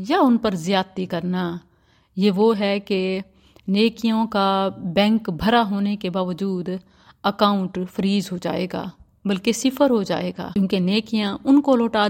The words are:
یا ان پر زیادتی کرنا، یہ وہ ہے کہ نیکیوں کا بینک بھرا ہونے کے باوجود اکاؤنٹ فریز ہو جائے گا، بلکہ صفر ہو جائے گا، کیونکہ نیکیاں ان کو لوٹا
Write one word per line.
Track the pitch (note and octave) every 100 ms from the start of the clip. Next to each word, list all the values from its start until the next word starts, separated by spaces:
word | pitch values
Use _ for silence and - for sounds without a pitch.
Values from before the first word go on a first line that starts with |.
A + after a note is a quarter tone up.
| F#3+
یا | F4+
ان | C#4 A#3
پر | A3+
زیادتی | F#3+ E3 G3 F#3+ - F3+
کرنا، | F3 F3 F3+ F3 F3 - _ _ _ _ -
یہ | G3+
وہ | F#3 A3 G#3
ہے | G3+ G3+
کہ | G3+ F#3+ F#3 F#3+ G3 _ _ _ -
نیکیوں | G3 A3+ A3+ A3+ A3 A3+
کا | G#3 G3 G3 F#3+ F#3+
بینک | F#3 E3 G#3 A3 A3
بھرا | D#3+ F3+ A#3+ G#3+
ہونے | G3+ G3+ G#3
کے | F#3
باوجود | F#3 F#3 F3+ G3 F#3 F3 F#3 - _ _ _
اکاؤنٹ | G3+ G3+ G#3 G3+ F#3 F#3 F3+
فریز | - G3 G3+ F#3
ہو | F3+
جائے | F3 F3 F#3
گا، | - F#3+ - _ _
بلکہ | G3+ F#3+ A3+
صفر | A3 C4 C4 C#4+
ہو | A#3
جائے | F#3+ E3+ F3+ F3+
گا، | -
کیونکہ | G3+ F#3+ F#3+
نیکیاں | F3+ G#3+ A3 A3 G#3 G3
ان | C4+ C#4
کو | C#4+ B3
لوٹا | A#3 A3 G#3